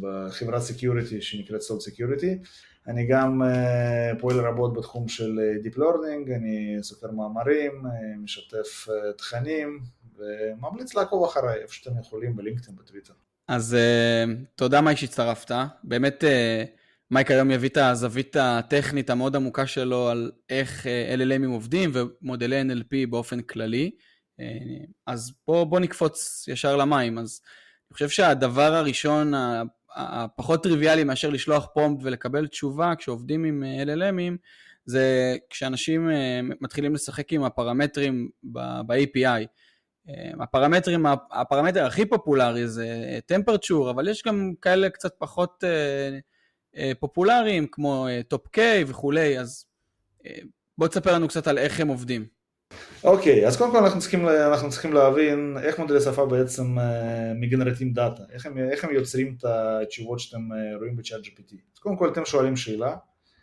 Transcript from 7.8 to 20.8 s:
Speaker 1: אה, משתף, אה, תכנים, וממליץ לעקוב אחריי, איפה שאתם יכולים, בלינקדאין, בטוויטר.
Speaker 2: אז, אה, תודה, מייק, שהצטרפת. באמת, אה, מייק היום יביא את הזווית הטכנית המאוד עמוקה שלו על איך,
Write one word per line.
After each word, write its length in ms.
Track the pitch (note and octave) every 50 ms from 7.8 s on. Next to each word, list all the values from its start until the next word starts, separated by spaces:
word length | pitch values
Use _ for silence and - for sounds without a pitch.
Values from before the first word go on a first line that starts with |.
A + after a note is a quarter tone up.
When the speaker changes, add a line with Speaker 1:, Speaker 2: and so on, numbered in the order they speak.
| C3
Speaker 1:
אה, 60 | B2+ A#2+ A2+ A2 G#2+ G#2+ G#2
משתף, 680 | G#2 G#2 - G#2 G2 - A2+ A2 G#2+ G#2+ - - - A2
אה, 240 | A2 G#2+ G#2 G#2 G#2 -
תכנים, 600 | - - - A#2+ C3 D3+ D#3+ D#3 D3+ D3 D3 C#3+ C3 B2 - _ _ A#2 _ G2+
וממליץ 760 | G#2 G#2 G#2 G#2+ G#2+ A2 A2 A2+ B2+ D#3 F#3+ A#3+ C4 B3+ -
לעקוב 280 | G#3 F#3+ F#3+ G3+ F#3 F3
אחריי, 380 | E3+ - C#3+ B2+ B2 A2 G#2+
איפה 120 | G#2+ - -
שאתם 260 | - - B2+ B2 A#2
יכולים, 360 | A#2 - - A2 A#2+ A#2+ A#2
בלינקדאין, 400 | G#2 G2+ G#2+ A#2 A#2+ B2 - F#2+
בטוויטר. 380 | F#2 - _ G2 G2+ - _ - _ _ _ _ _ _ -
Speaker 2:
אז, 280 | B2+ A#2+ A2+ A2+ A#2+
אה, 480 | A#2+ A#2 A#2 A#2+ A#2 A#2 A#2 A#2 A#2 A#2 A#2 A2+ A#2+ C3 - _
תודה, 260 | - C3 B2+ C3+ C#3+
מייק, 160 | D3+ D#3 D3 -
שהצטרפת. 540 | C#3+ A#2+ - - A#2+ A#2 A2+ - - - A#2+ B2 C3 D3 - _ -
באמת, 400 | D3+ A#2+ B2 C3 C#3 C#3 - E3+
אה, 400 | D3+ C3+ B2 A#2 A2+ A2+ A2 A2 - - _ _ _ _ _ _ -
מייק 200 | B2+ C3 C#3 -
היום 200 | C#3 C3 C3 C3+
יביא 180 | C3 B2 A#2+ C3+
את 80 | - D3+
הזווית 580 | C#3 B2+ B2 A#2 A#2+ A#2+ A2 B2+ C3 - - D3
הטכנית 680 | C3+ B2+ A#2+ A#2 A#2 - D3 C#3+ C3+ - D3 C#3+ B2+ -
המאוד 260 | B2 B2 B2+ C3+ C3+
עמוקה 320 | C#3+ C3+ C3 A#2 - C3+ C3+
שלו 420 | - C#3 B2+ B2+ B2 B2 B2 A#2+
על 220 | A#2+ A#2+ A#2 A#2+ - _ _ -
איך, 380 | C3 C3+ C3+ C3 - -